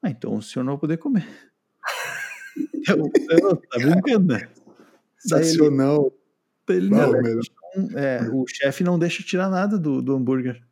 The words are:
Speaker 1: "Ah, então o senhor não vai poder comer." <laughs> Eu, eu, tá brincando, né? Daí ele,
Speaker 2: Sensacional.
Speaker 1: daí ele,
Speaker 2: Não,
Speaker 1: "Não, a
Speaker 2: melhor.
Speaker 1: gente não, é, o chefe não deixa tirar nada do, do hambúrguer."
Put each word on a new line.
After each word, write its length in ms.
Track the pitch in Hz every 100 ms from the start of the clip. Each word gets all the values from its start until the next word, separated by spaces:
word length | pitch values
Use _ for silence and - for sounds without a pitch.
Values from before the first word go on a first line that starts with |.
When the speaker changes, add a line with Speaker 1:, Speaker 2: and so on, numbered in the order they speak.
Speaker 1:
"Ah, 80 | 214
então 260 | 117 - 107
o 60 |
senhor 220 | - -
não 100 | 127
vai 60 | 143
poder 160 | 151 165
comer." 280 | 294 233 - - _ _ _ _
<laughs> 420 | - - - - - - - - - - -
Eu, 240 | 190 156 - -
eu, 260 | 165 190 175
tá 240 | _ 123
brincando, 540 | 131 175 285 226 175
né? 60 | 110 - _ _ - - _ _ _ -
Daí 100 | -
ele, 60 | 165
Speaker 2:
Sensacional. 680 | 160 151 139 135 147 135 _ _ _ _ _ -
Speaker 1:
daí 100 | 92
ele, 120 | 196
Speaker 2:
Não, 80 | 214
Speaker 1:
"Não, 200 | - 120
a 40 |
Speaker 2:
melhor. 200 | 120 113
Speaker 1:
gente 100 | - _ - 190 190
não, 40 | -
é, 300 | 139 123 117
o 160 | 131 127
chefe 380 | - 139 -
não 160 | 180 175
deixa 240 | 170 -
tirar 260 | - 185 190
nada 300 | 185 202 208
do, 220 | 151 135
do 120 | 123
hambúrguer." 480 | 135 123 131 123 120 _